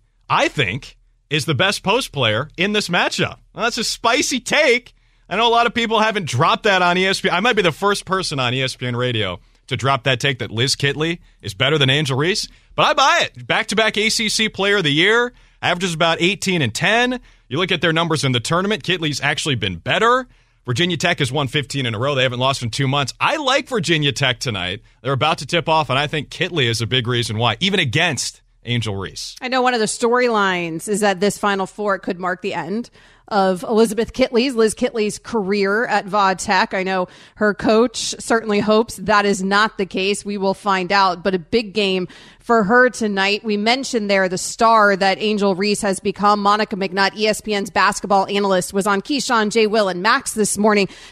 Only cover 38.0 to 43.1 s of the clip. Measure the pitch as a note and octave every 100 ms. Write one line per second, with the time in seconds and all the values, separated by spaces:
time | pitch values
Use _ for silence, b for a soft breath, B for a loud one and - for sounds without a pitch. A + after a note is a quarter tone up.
38 | - - - A3+ A3 G#3 G#3 G#3+ A3+ -
39 | F#3 G#3 G3+ G3 F#3+ G3+ G#3+ - F#3+ G3+
40 | F#3+ G3+ G3 G#3 G3 F#3+ G#3 F#3+ F3 G3
41 | F#3+ F3 G3 F#3 D#3+ A3+ G#3+ F#3 G3+ F#3
42 | F3+ B B B - A#3 F#3+ B3 B3+ -
43 | A3